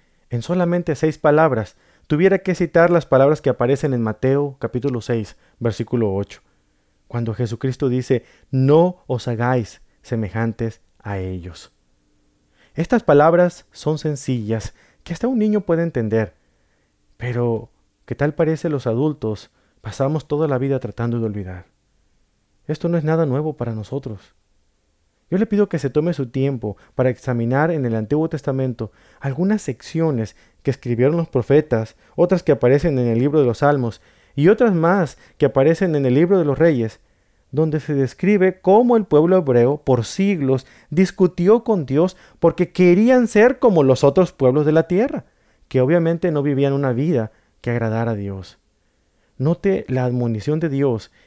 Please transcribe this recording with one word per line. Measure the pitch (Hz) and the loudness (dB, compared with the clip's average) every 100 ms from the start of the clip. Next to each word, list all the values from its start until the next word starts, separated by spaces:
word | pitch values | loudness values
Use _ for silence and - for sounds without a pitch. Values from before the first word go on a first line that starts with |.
| _ _ _ | _ _ _
en | 120 | -8
solamente | 113 180 175 175 175 | -4 -2 0 -2 -4
seis | 143 160 - | -2 -2 0
palabras, | 151 147 160 117 107 _ _ _ - | 2 4 2 0 -4 _ _ _ -4
tuviera | 147 185 190 | 2 2 2
que | 185 | -2
citar | 175 175 170 170 | -4 0 4 4
las | 170 - | 2 2
palabras | 131 139 151 | 4 4 2
que | 139 | -2
aparecen | 123 123 139 151 | 0 0 0 -2
en | 127 | -2
Mateo | 110 107 131 139 143 135 | -4 -2 -2 0 -4 -6
capítulo | 117 123 139 120 | -8 -4 -4 -4
seis, | - 117 104 - _ - | -4 -6 -6 -14 _ -6
versículo | 120 - 113 120 107 | -4 -4 -4 -2 -2
ocho, | 98 101 - _ _ _ _ _ _ _ | -2 -6 -12 _ _ _ _ _ _ _
cuando | 120 117 | -8 -6
Jesucristo | 113 117 113 135 127 139 | -4 -6 -4 -6 -4 -2
dice, | 127 123 127 - _ _ | -2 -2 -2 -4 _ _
"No | 131 131 156 180 180 - | 0 4 4 2 -2 -6
os | 123 - | -6 -4
hagáis | 113 120 127 107 - _ _ | -4 -2 -2 -4 -10 _ _
semejantes | - 117 104 113 113 110 113 - _ _ | -8 -6 -4 -4 -4 -4 -8 -8 _ _
a | 101 98 | -10 -8
ellos". | 92 92 87 82 - _ _ _ _ _ _ _ _ _ _ | -8 -8 -12 -18 -20 _ _ _ _ _ _ _ _ _ _
Estas | - 170 233 | -8 -2 0
palabras | - 143 156 170 175 - _ | 4 4 6 4 2 -2 _
son | - 151 156 | -8 -6 -4
sencillas, | 156 139 - 123 104 110 - - _ _ | -4 -6 -4 -4 -4 -4 -6 -14 _ _
que | - | -14
hasta | 170 240 | -6 -4
un | 254 | 0
niño | 214 208 | 0 0
puede | - 170 | 0 -2
entender, | 170 131 110 113 107 - _ _ _ _ _ _ _ - | -2 -4 -2 -2 -2 -8 _ _ _ _ _ _ _ -12
pero | 123 120 120 113 120 _ _ _ | -8 -4 -2 -4 -8 _ _ _
que | - | -12
tal | - 147 | -4 -2
parece | 151 160 160 170 | 0 -2 -2 -4
los | 147 123 | -4 -2
adultos | 113 156 143 110 104 - _ _ _ | -2 -2 -4 -6 -8 -12 _ _ _
pasamos | 107 - 139 156 - | -12 -4 -4 -4 -4
toda | 147 156 | -4 -2
la | 131 | -2
vida | 135 135 | -2 -4
tratando | 107 - 117 117 | -6 -6 -4 -2
de | 113 | -4
olvidar. | 104 92 90 - _ _ _ _ _ _ _ _ _ - | -6 -10 -14 -18 _ _ _ _ _ _ _ _ _ -10
Esto | 151 170 | -6 -2
no | 170 | -2
es | |
nada | 156 160 156 | 0 0 0
nuevo | 131 156 143 | -2 -4 -6
para | 120 | -8
nosotros. | 110 104 139 131 104 _ _ _ _ _ _ _ _ _ _ - | -8 -8 -10 -10 -14 _ _ _ _ _ _ _ _ _ _ -6
Yo | 185 | -2
le | |
pido | 220 202 202 | 0 0 0
que | 160 | -2
se | 139 | -4
tome | 151 165 | -2 -2
su | 165 123 | -2 -4
tiempo | 135 135 131 110 - _ | -2 -2 -4 -8 -12 _
para | - 127 | -2 -2
examinar | 120 - 120 117 131 160 | -2 -4 -2 0 0 0
en | 160 | -2
el | 123 | -2
Antiguo | 113 107 151 160 | -4 -2 -2 -2
Testamento | 151 - 135 131 117 107 _ _ _ | -6 -6 -4 -4 -6 -10 _ _ _
algunas | 139 131 190 214 | -8 -4 -2 -2
secciones | - 123 - 160 165 131 110 - _ _ | -4 -10 -8 -4 -2 -2 -6 -10 _ _
que | - | -6
escribieron | 127 120 117 131 170 | -4 -4 0 2 0
los | 160 | -2
profetas, | 127 - 143 151 113 110 _ _ - | -2 2 2 2 -2 -4 _ _ -2
otras | 175 185 | 0 2
que | - | 0
aparecen | 139 123 139 170 131 | 2 4 2 2 0
en | 120 | 0
el | 117 | 0
libro | 143 151 | 0 2
de | |
los | 127 110 | 0 0
Salmos | 143 143 120 - _ _ _ | 0 0 -2 -8 _ _ _
y | - 160 | 0 2
otras | 214 233 | 4 2
más | 175 165 196 156 - _ - | 2 2 0 -2 -8 _ 0
que | |
aparecen | 147 139 143 165 185 151 | 0 4 2 2 0 0
en | 135 | 2
el | |
libro | 127 170 190 | 2 2 2
de | 151 | 0
los | 131 | 2
Reyes, | 165 135 110 - _ _ _ _ _ | 2 2 -2 -8 _ _ _ _ _
donde | 131 160 147 | -2 -2 -2
se | - | -2
describe | 143 131 - 180 208 185 180 | -2 -2 -2 0 2 2 0
cómo | 180 208 247 233 | 2 4 4 2
el | |
pueblo | 196 151 165 190 | 2 2 4 2
hebreo | 147 120 120 147 | 2 4 2 0
por | - 123 110 | 0 0 -2
siglos | - 196 185 131 131 - _ _ | -2 -2 0 0 -2 -4 _ _
discutió | 151 190 - 185 - 175 233 | 0 0 2 0 2 2 2
con | 233 202 | 2 -4
Dios | 127 135 180 - _ _ | -2 0 0 -4 _ _
porque | 170 - 175 | 0 2 -2
querían | - 180 175 233 254 233 | 2 4 4 4 4 4
ser | 208 240 269 | 4 4 4
como | 247 170 | 2 4
los | 135 131 | 4 4
otros | 139 160 180 | 4 4 0
pueblos | - 127 139 | 2 2 2
de | 151 | 2
la | 156 165 | 2 2
tierra, | 180 262 - - _ _ _ - | 0 -2 -4 -12 _ _ _ -4
que | 131 | 0
obviamente | 131 175 165 170 180 | 2 2 0 -2 -2
no | 147 | -2
vivían | 139 135 139 | -2 0 0
una | 139 135 | 0 -2
vida | 120 156 139 110 _ _ _ | -2 -2 -2 -4 _ _ _
que | 123 | -6
agradara | 120 113 110 117 | -4 -2 -2 -4
a | 107 | -4
Dios. | 101 95 92 _ _ _ _ _ _ _ _ - | -8 -10 -14 _ _ _ _ _ _ _ _ -4
Note | 139 170 196 190 - | -2 -2 -2 -2 -2
la | 127 127 | -2 -2
admonición | 123 120 107 120 156 | -2 -4 -4 -4 -4
de | 160 | -2
Dios | 139 139 113 - _ | -2 -2 -2 -8 _